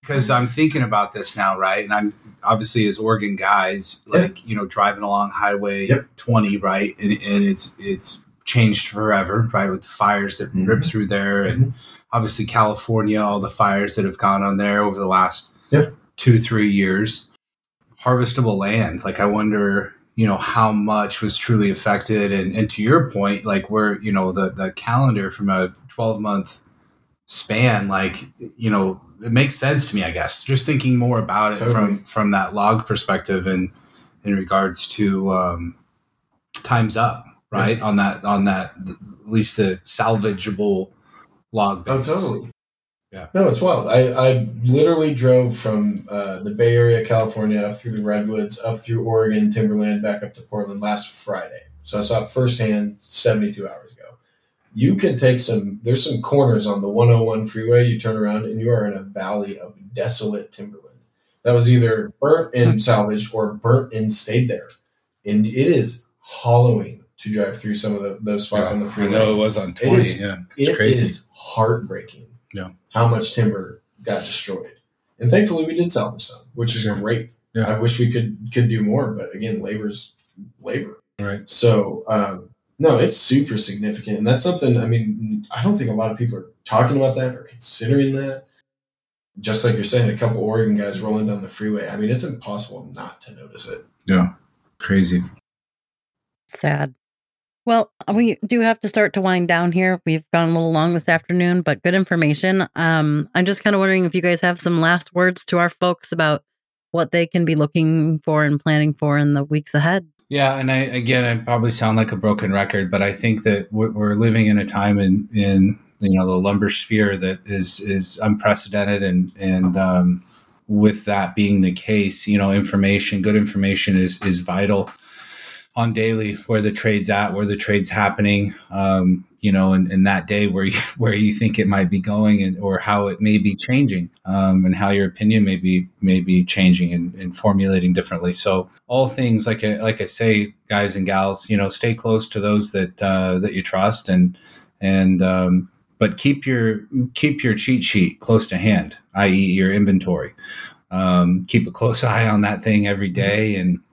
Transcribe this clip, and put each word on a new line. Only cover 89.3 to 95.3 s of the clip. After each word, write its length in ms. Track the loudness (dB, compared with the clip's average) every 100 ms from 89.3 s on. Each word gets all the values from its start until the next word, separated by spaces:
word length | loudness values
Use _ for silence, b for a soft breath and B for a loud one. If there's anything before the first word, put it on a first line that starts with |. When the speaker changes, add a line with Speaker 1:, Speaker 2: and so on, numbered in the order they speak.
| -12
Speaker 2:
Just 240 | -4 0
like 100 | 2
you're 80 | 2
saying, 260 | 0 2 2
a 80 | 0
couple 220 | -2 0
Oregon 360 | -2 0 2 0
guys 240 | -2 -6
rolling 260 | -4 -2 -2
down 160 | -4
the 60 | -6
freeway. 400 | -6 -4 -4 -6
I 80 | -4
mean, 120 | -2
it's 120 | 0
impossible 720 | -2 -6 -10 -8 -8 -10 -18
not 260 | -16 -16 -18
to 120 | -20
notice 320 | -20 -20 -16 -14
it. 180 | -14 -18 _ 0
Speaker 1:
Yeah. 280 | 2 2 -2 _ _ _ _
Crazy. 440 | -2 2 2 0 -2